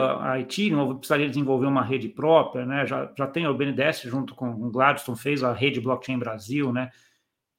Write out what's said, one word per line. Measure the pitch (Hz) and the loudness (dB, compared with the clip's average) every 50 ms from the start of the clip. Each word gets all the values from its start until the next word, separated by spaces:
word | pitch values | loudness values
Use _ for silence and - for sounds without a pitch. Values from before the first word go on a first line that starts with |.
| 131 - - - | 4 2 0 0
a | - 135 131 131 | -2 -2 -2 -2
Ethereum | 127 - - 190 208 208 156 143 | -4 -4 -2 0 2 2 4 2
ou | 139 127 131 | 2 0 -2
precisaria | 127 - - 151 143 147 139 | -4 0 2 2 2 2 0
desenvolver | 123 147 139 135 135 120 135 | 0 0 2 2 2 2 2
uma | 139 135 131 | 2 2 2
rede | 113 117 131 123 110 110 | 2 0 -2 -2 -4 -6
própria, | - - 143 160 165 151 127 - - 127 123 | -6 -2 4 6 6 6 6 4 -4 -6 -4
né? | 127 139 143 131 | -2 -2 -2 -2
Já, | 113 135 131 139 - - | -2 -2 -4 -6 -6 -4
já | - 135 | -6 -6
tem | 135 - 170 170 | -4 -2 -2 0
o | 143 131 | 0 0
B | 120 143 | 0 -2
N | 139 | -2
D | 123 123 | 0 0
E | 139 | 0
S | 160 151 - - 120 | 0 0 -2 -6 -6
junto | 120 135 123 107 - | -4 -4 -4 -6 -8
com | - 131 117 | -8 -6 -6
o | 117 107 120 123 | -6 -4 -6 -4
Gladstone, | 110 127 131 143 139 - - 127 117 | 2 4 4 4 4 2 -4 -6 -6
fez | - - 147 147 135 127 | -4 -2 -2 -2 0 0
a | 123 | 0
rede | 113 95 135 143 139 123 | 0 2 0 0 0 0
Blockchain | 113 131 127 - - 135 131 123 | 0 -2 -2 -2 -2 -6 -4 -4
Brasil, | 123 117 110 110 98 107 139 147 143 127 | -4 -6 -8 -10 -8 -6 -2 -2 0 0
né? | 120 127 127 120 _ _ _ _ _ _ _ _ _ _ _ _ _ | 0 -2 -4 -6 _ _ _ _ _ _ _ _ _ _ _ _ _